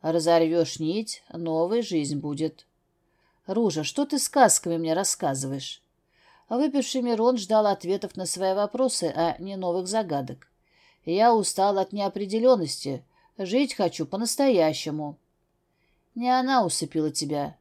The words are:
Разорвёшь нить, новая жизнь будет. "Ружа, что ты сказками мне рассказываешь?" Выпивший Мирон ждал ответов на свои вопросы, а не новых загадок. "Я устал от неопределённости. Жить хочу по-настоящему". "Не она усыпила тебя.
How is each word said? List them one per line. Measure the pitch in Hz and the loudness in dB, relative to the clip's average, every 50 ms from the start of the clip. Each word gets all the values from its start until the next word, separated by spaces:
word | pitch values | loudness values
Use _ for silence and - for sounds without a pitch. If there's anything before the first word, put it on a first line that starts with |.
Разорвёшь | - 160 160 170 160 165 170 165 165 160 160 170 165 160 - - | -2 0 0 2 4 4 4 6 4 4 4 2 0 0 -2 -6
нить, | 160 156 170 214 226 214 - - _ _ | -4 -2 -2 -2 -4 -6 -10 -16 _ _
новая | - 170 170 165 160 160 165 175 214 233 | -12 -8 -6 -4 -2 0 0 0 0 -2
жизнь | 233 - 190 160 147 135 147 143 | -2 0 -2 -2 -2 -2 -4 -6
будет. | 139 147 147 139 156 160 156 _ - _ _ _ _ _ _ _ _ _ _ _ _ _ _ _ _ - | -6 -6 -4 -4 -4 -4 -6 _ -20 _ _ _ _ _ _ _ _ _ _ _ _ _ _ _ _ -6
"Ружа, | 190 214 240 208 156 151 151 | -2 0 0 0 0 0 -4
что | - - - 285 | -4 -2 -2 -2
ты | 285 - 277 | 0 0 -2
сказками | - - - 190 262 208 - - - 175 170 165 | -2 0 4 6 6 6 6 4 0 -2 -2 -2
мне | 165 160 160 | 0 0 0
рассказываешь?" | 170 202 - - - - 156 135 135 139 135 135 139 135 - - - _ _ _ _ _ _ _ _ _ _ _ _ _ _ | 0 0 -2 -2 -2 -2 -2 -2 -2 -4 -6 -6 -8 -8 -10 -14 -16 _ _ _ _ _ _ _ _ _ _ _ _ _ _
Выпивший | 220 247 294 302 262 285 254 - - 262 | -2 0 0 0 0 0 -2 0 -2 -2
Мирон | 240 240 233 208 226 240 254 240 | 0 0 0 2 2 2 2 2
ждал | 196 180 214 214 214 208 | 0 2 2 4 4 4
ответов | 196 196 - 170 190 196 - 185 - - | 2 0 -2 -2 -2 -2 -2 -8 -8 -8
на | 185 | -6
свои | - - 180 185 190 190 | -6 -4 -2 0 0 0
вопросы, | 202 208 208 - 247 262 262 - - - 165 - | 0 0 -2 0 0 0 0 0 0 -4 -4 -2
а | - 165 170 151 - | 0 0 0 -2 -4
не | 170 190 196 | -8 -10 -8
новых | 190 185 180 170 185 185 180 | -6 -4 -2 -2 -2 -4 -2
загадок. | 202 220 220 180 151 143 135 127 131 - - _ _ _ _ _ _ _ _ _ _ _ _ | -2 -2 -2 -2 -2 -4 -4 -6 -10 -16 -18 _ _ _ _ _ _ _ _ _ _ _ _
"Я | - 165 190 220 240 233 | -4 0 4 4 6 6
устал | 220 202 - - - 190 202 202 196 | 4 2 0 0 2 2 2 2 2
от | 190 190 - | 0 -2 -2
неопределённости. | 208 202 196 185 196 202 196 202 220 226 254 262 220 170 147 - - - 143 139 135 - _ _ _ _ _ _ _ | -4 -4 -4 -2 -4 -6 -2 -2 2 6 6 6 6 2 -4 -6 -8 -6 -8 -8 -8 -10 _ _ _ _ _ _ _
Жить | 190 180 190 254 294 254 - | -6 -2 0 0 0 0 0
хочу | - 202 170 165 - 160 | -2 -2 -2 0 -4 -8
по-настоящему". | - - 196 226 226 - - 277 277 254 190 160 156 156 - - 160 147 156 151 147 147 _ _ _ _ _ _ _ _ _ _ _ _ _ _ _ _ _ _ _ _ | -6 -4 -4 -4 -4 0 0 2 4 4 4 4 2 2 -2 -6 -6 -6 -6 -6 -8 -10 _ _ _ _ _ _ _ _ _ _ _ _ _ _ _ _ _ _ _ _
"Не | 233 240 247 | -4 0 2
она | 254 254 254 262 269 254 214 | 2 2 2 2 2 2 2
усыпила | 170 - - - 151 - 160 151 156 | 2 0 -4 -6 -4 -2 -2 -2 -2
тебя. | 147 - 156 143 151 147 143 143 156 _ | -2 -4 -6 -4 -4 -4 -4 -6 -8 _